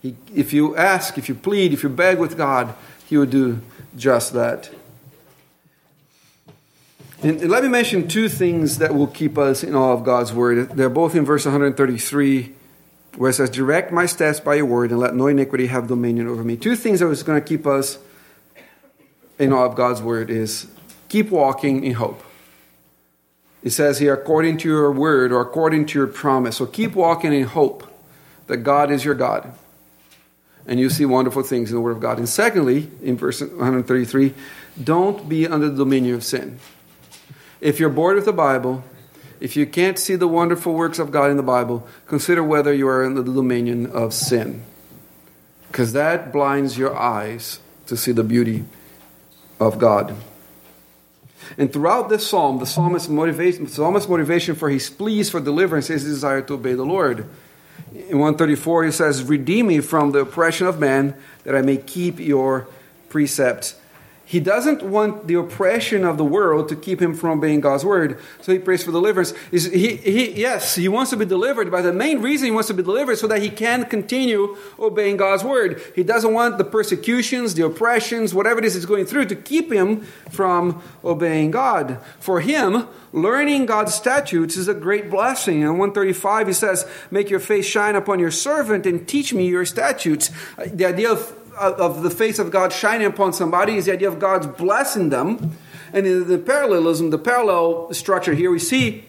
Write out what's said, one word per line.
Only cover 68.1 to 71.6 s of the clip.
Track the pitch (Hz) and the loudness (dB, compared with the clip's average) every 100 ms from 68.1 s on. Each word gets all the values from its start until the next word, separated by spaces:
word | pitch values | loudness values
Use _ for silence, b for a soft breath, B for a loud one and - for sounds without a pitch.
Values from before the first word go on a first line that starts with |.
| 127 B B | -4 B B
so | - | -2
he | 185 | 0
prays | 185 180 | 2 0
for | 180 | 0
deliverance. | 165 202 185 175 B B | 0 2 2 -2 B B
Is | 180 175 | -2 2
he, | 180 220 180 | 2 2 0
he, | 196 214 240 | 0 0 0
yes, | 202 247 214 - - | -2 -2 -2 -4 -2
he | 185 | 0
wants | 220 262 | 0 0
to | 226 | -2
be | 208 | 0
delivered, | 185 240 247 | 0 0 0